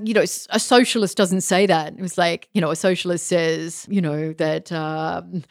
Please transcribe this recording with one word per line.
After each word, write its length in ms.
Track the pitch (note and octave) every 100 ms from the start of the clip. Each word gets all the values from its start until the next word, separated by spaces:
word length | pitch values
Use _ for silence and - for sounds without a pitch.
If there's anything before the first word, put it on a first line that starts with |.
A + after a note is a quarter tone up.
you 100 | A3
know, 100 | G#3+
s-, 220 | F3 - -
a 100 | G#3+
socialist 560 | - B3 A#3+ A#3 F#3+ -
doesn't 240 | F#3 F#3
say 260 | - F#3 G3+
that. 280 | E3 D3+
It 80 | -
was 160 | F#3 -
like, 320 | E3+ E3+ -
you 60 | G3+
know, 100 | D3+
a 60 | D#3+
socialist 520 | G3 F3 F3+ F3 -
says, 600 | F3 D#3+ D#3+ E3 - -
you 120 | G3
know, 320 | D#3+ D3+ D#3+
that, 360 | D#3+ D#3 D#3 -
um, 680 | E3 D#3 D#3 D#3+ E3+ F3 F3+ -